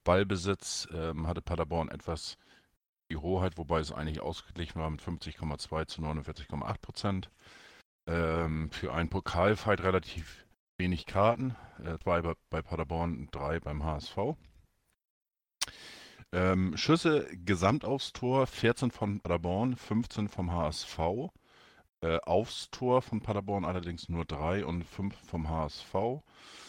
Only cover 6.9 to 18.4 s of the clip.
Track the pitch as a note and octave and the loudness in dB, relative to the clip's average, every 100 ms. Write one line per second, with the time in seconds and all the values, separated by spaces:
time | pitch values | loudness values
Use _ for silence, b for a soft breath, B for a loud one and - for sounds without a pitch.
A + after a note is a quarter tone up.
6.9 | - G#2 F#2+ - B B B B B _ | -4 -2 0 -4 B B B B B _
7.9 | _ - E2 E2 E2 E2 D#2 D#2 - F2+ | _ -2 0 2 2 2 0 -2 -4 -4
8.9 | - E2 F#2+ - F2 F#2+ G#2+ - G2 F#2 | -2 0 -2 -2 2 4 4 2 2 4
9.9 | F#2 - - D#2 - - _ _ - F2+ | 2 0 -6 -12 -16 -20 _ _ -2 0
10.9 | F2+ - F#2+ G#2 A#2 C3 A#2+ B - D#2+ | 0 0 4 4 4 0 -4 B -12 -8
11.9 | D#2+ - E2+ E2+ E2 _ D#2+ - D#2+ D2 | -4 2 2 2 -2 _ -6 -4 -4 -2
12.9 | E2 E2+ D#2 D2 C#2 C#2+ E2 C#2+ D2+ D#2 | 0 0 -2 -6 -6 -2 -2 -4 -4 -2
13.9 | D2+ - - A2+ D#3+ - - _ _ _ | -2 -4 -2 -2 -2 -10 -20 _ _ _
14.9 | _ _ _ _ _ _ _ - B B | _ _ _ _ _ _ _ -10 B B
15.9 | B B B - F2+ F#2 F#2 F#2 D2+ - | B B B -4 2 4 4 2 2 4
16.9 | E3 E3+ D3+ C2+ E2+ F2 F#2 F#2+ C#3+ - | 4 6 4 2 -4 0 4 6 4 2
17.9 | C#3 - - B2 C3+ | -2 -2 -4 0 2